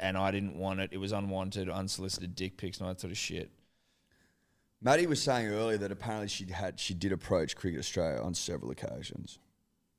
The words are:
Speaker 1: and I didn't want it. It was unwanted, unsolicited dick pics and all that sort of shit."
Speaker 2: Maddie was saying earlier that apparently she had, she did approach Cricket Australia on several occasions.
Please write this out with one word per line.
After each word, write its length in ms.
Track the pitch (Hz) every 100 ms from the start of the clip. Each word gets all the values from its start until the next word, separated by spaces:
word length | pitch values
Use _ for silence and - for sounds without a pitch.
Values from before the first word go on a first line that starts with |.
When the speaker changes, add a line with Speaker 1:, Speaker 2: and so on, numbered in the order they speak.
Speaker 1:
and 160 | 95 95
I 120 | 98
didn't 240 | 98 98 76
want 240 | 95 95
it. 100 | 92
It 60 | 95
was 140 | 98
unwanted, 560 | 104 98 95 95 101 92
unsolicited 640 | 90 95 - 92 92 90
dick 220 | 90 92 -
pics 220 | 95 -
and 80 | 92
all 60 |
that 80 | 92
sort 120 | 92
of 60 | 85
shit." 320 | - 85 - - _ _ _ _ _ _ _ _ _ _ _ _
Speaker 2:
Maddie 260 | 113 151 175
was 160 | 147
saying 240 | - 127 113
earlier 320 | 104 113 107
that 120 | 101
apparently 360 | 98 113 110 101
she 160 | - 92
had, 320 | 87 95 -
she 140 | -
did 200 | 87 98
approach 440 | 92 - 95 78 -
Cricket 220 | 98 82
Australia 420 | - - 82 67
on 140 | 65
several 360 | 87 - 80 60
occasions. 680 | - - - - - - - _ _ _ _ _